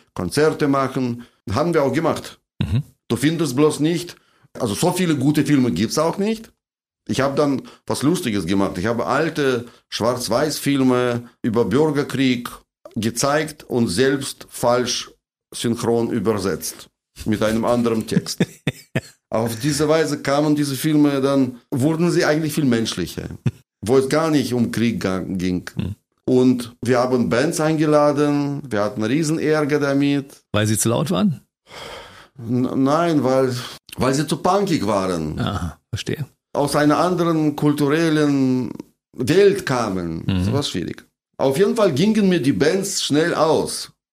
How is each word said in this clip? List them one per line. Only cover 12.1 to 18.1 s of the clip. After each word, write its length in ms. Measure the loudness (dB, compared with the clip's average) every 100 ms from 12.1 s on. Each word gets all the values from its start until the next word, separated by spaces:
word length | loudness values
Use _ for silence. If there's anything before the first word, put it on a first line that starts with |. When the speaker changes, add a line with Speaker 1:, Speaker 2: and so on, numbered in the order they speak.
| 0 0 0 -4 -14 _ _ -12
Speaker 1:
gezeigt 680 | -4 -4 -2 0 0 -2 -8
und 240 | -4 -2 0
selbst 580 | 2 2 0 -4 -12 -16
falsch 640 | -4 0 2 0 -4 -8 -16 _ _ _
synchron 580 | -6 -4 -2 0 0 0
übersetzt. 800 | -2 0 0 -2 -4 -6 -12 -18 _ _ -10 -4
Mit 160 | -2
einem 220 | 0 0
anderen 420 | 0 0 0 -2
Text. 340 | -2